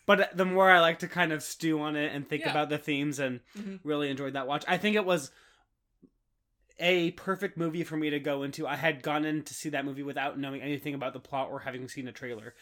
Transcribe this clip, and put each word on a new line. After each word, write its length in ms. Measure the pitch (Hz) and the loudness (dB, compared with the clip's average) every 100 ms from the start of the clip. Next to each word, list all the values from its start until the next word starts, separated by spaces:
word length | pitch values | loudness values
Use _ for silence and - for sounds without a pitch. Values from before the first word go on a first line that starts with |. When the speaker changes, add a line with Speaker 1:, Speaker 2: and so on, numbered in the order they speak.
| - | 4
Speaker 1:
but 320 | 196 196 175 | 6 6 2
the 80 | 185 | 2
more 240 | 185 190 | 6 10
I 100 | 180 | 10
like 180 | 165 170 | 8 4
to 80 | 175 | -4
kind 260 | 175 170 | 0 0
of 80 | 156 | 0
stew 400 | - - 160 156 | -6 -4 0 0
on 140 | 151 151 | 0 -2
it 180 | 151 | -2
and 160 | 143 139 | -4 -6
think 140 | 151 156 | -4 0
Speaker 2:
Yeah. 60 | |
Speaker 1:
about 180 | 147 151 | 0 0
the 80 | 147 | -2
themes, 400 | - 143 147 135 | -2 -2 0 -2
and 220 | 135 123 _ 202 | -4 -4 _ -12
Speaker 2:
Mm-hmm. 200 | 208 190 | -10 -10
Speaker 1:
really 280 | 147 147 147 | -4 -2 -2
enjoyed 220 | 135 139 | -4 -4
that 120 | 139 131 | -4 -2
watch. 180 | 147 151 | -4 0
I 100 | 175 | 0
think 180 | 208 214 | 2 2
it 80 | 185 | 2
was 260 | 175 135 _ _ _ _ _ _ _ _ _ _ _ _ _ _ - | 2 0 _ _ _ _ _ _ _ _ _ _ _ _ _ _ -2
a 300 | 170 180 165 | 4 4 4
perfect 460 | 165 - 185 196 165 | -2 -4 -4 -4 -2
movie 260 | 165 165 | -4 -2
for 140 | 165 156 | -4 -2
me 140 | 151 | 0
to 80 | 147 | -2
go 240 | 143 139 | -2 -2
into. 240 | 139 131 147 | -4 -6 -4
I 80 | 139 | -2
had 260 | 160 143 | 0 0
gone 240 | 156 147 151 | -2 -2 0
in 160 | 156 147 | -2 -6
to 80 | - | -10
see 140 | 156 | -6
that 140 | 143 | -4
movie 200 | 139 135 | -4 -6
without 340 | 143 139 139 139 | -8 -4 -4 -4
knowing 240 | 139 135 | -6 -6
anything 320 | 135 143 151 | -6 -6 -4
about 200 | 131 131 | -4 -6
the 60 | 127 | -8
plot 300 | - 135 135 | -8 -4 -4
or 120 | 135 | -6
having 260 | 135 123 127 | -8 -10 -10
seen 180 | - 127 | -10 -12
a 40 | |
trailer. 420 | 113 127 117 110 - | -10 -10 -10 -14 -20